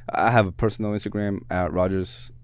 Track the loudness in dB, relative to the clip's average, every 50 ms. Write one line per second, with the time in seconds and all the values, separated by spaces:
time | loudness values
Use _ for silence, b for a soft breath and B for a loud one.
0 | b b 0 2 4 6 6 6 4 4 2 0 0 0 0 -2 -4 -2 -2 -4
1 | -4 -4 -4 -2 -2 -2 -2 -4 -4 -4 -2 -2 0 0 2 2 2 2 0 -2
2 | -4 -4 -8 -12 -14 -16 -10 -4